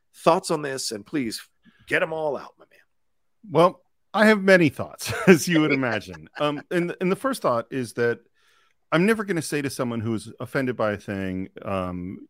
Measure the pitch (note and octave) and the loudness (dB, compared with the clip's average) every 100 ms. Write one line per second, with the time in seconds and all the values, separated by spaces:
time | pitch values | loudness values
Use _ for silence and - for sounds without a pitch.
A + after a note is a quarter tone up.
0 | _ _ - F3 - D#3+ D3 C3 - G#2+ | _ _ 2 2 0 -6 -4 -6 -8 -10
1 | G#2 D#3 A#2 - - _ - _ - D3+ | -6 -4 -4 -8 -16 _ -20 _ -4 -2
2 | E3+ D#3+ D#3 A#2+ - _ - _ _ _ | -2 -4 -4 -6 -10 _ -20 _ _ _
3 | _ _ _ _ G#3+ D#3+ F3+ - _ _ | _ _ _ _ -2 4 4 2 _ _
4 | _ G3 G#3+ G#3+ F#3+ F#3 D#3 - E2 - | _ 2 4 4 6 6 6 0 -10 -8
5 | - - - D#3+ - D#3+ D3+ C#3 B2+ G#2+ | -8 2 6 6 6 2 2 0 0 -4
6 | F#2 E2+ D#2+ - D3 D3 - F3+ F3 - | -6 -16 -18 -4 -4 -4 -4 -2 -2 -2
7 | F#3 F#3+ C4+ C4 D#3+ A#2+ - C#3 A#2 - | -2 0 -2 -2 0 -2 -2 -6 -6 -2
8 | A#2 A2+ _ _ _ _ _ _ _ D#3 | -2 -2 _ _ _ _ _ _ _ 2
9 | G3 A3 G3+ E3+ D3 D3 C3+ - B2 A#2 | 2 2 0 -4 -2 -4 -4 -4 -4 -2
10 | A2 A2 A2+ - B2+ C#3+ C3 A2+ G#2+ G2+ | -2 -4 -6 -14 -6 -4 -4 -2 -2 -2
11 | - G2 F#2+ F#2 F#2+ - - G2 F2+ F2+ | -6 -6 -4 -6 -8 -10 -6 -4 -4 -6
12 | F2+ - | -10 -12